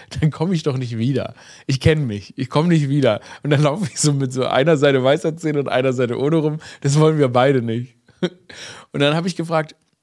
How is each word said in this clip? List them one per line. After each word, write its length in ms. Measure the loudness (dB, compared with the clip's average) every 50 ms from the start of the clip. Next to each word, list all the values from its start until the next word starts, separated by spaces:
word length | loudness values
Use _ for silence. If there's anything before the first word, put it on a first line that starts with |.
| -20 -14 -6 -2
dann 100 | -2 -2
komm 220 | -2 -2 -4 -2 -2
ich 100 | -2 -2
doch 140 | -4 -4
nicht 220 | -4 -6 -6 -4 -2
wieder. 360 | -2 0 -2 -2 -4 -6 -10 -16 -20 -20 -20 -14 -6
Ich 140 | -4 -4 0
kenn 260 | 2 2 2 2 0
mich, 280 | -4 -4 -8 -10 -12 -10
ich 140 | -10 -10 -2
komm 180 | -2 0 2 4
nicht 220 | 2 2 2 0
wieder." 300 | 0 2 2 2 2 0 -4 -12 -20 -10 -2
Und 80 | 0
dann 120 | 2 2 2
laufe 260 | 2 0 -2 -6 -6
ich 80 | -4 -2
so 140 | 0 0 0
mit 200 | 0 -2 -4 -2
so 140 | -4 -2
einer 300 | 0 2 2 4 4 4
Seite 260 | 4 4 4 4 4 4
Weisheitszähne 560 | 2 2 2 0 -4 -6 -4 -4 -2 -2 -2
und 100 | -2 0
einer 260 | -2 0 0 0 0
Seite 240 | 0 -2 -2 -2 -2
ohne 180 | -2 0 0
rum. 220 | 0 0 -2 -4 -6 -10 -16 -18 -4 -2
Das 180 | 0 2 4
wollen 180 | 4 4 4 2
wir 100 | 0 2
beide 340 | 4 4 4 4 2 2 0
nicht. 340 | -2 -4 -4 -6 -8 _ _ _ _
<laughs> 120 | _ _ -6 -6 -6 _ _ _ -20 -20 -18 -18 -20 -20 -20 _ -4
Und 80 | 0
dann 140 | 0 2 2
hab 100 | 0 -2
ich 100 | -4 -4
gefragt, 400 | -6 -6 -2 -2 -2 -2 -4 -10 _ _ _ _ _